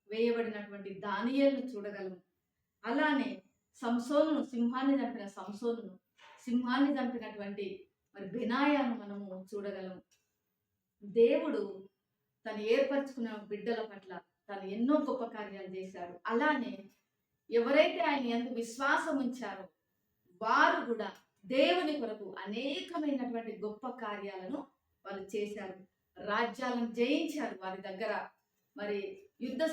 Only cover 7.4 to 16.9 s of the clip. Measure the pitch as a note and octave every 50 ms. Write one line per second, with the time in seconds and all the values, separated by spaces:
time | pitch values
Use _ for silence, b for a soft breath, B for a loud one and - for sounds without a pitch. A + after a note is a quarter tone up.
7.4 | G3 G3+ G3+ G#3 G3 F3 F#3+ - - _ _ _ _ _ - G3+ G3 F#3 - B3
8.4 | A3+ A3 A#3+ C4+ C#4+ D4 D4 C#4 C4 A#3+ A3+ - - G3+ G3+ G3+ G3+ F#3+ F#3 F#3
9.4 | F#3+ - G#3 G3+ G3 G3+ F#3 F#3+ F#3 F#3 F#3 F3 - _ _ _ _ _ _ _
10.4 | _ _ _ _ _ _ _ _ _ _ _ _ G3+ G3+ F3+ A#3 A#3 C4+ D4+ E4+
11.4 | D#4+ D4+ A3+ G#3 G#3 G3 F#3+ F#3+ - - _ _ _ _ _ _ _ _ _ _
12.4 | - A3 G#3+ G#3+ G#3 A3 A#3+ C4+ C4+ C4 C#4 C#4 C#4 - - A#3+ A3+ A3 G#3+ G#3
13.4 | G3+ - G#3 G3+ - A#3 A3+ A3 A3 G#3+ G3+ G3 F#3+ F#3+ F3+ F3 - _ _ _
14.4 | _ - G3 G3 F#3+ F#3+ G3+ A3+ A#3+ C4+ D4+ D4+ - B3+ A#3 B3+ A3+ A3 - G#3+
15.4 | G#3 G3 G3 G3 F#3 F#3 F#3 F#3 F#3+ F#3+ - F3+ F3 F3 - - - G#3+ A#3 A#3+
16.4 | D4+ D#4 D4 B3 A#3 G#3 G3 F#3+ - -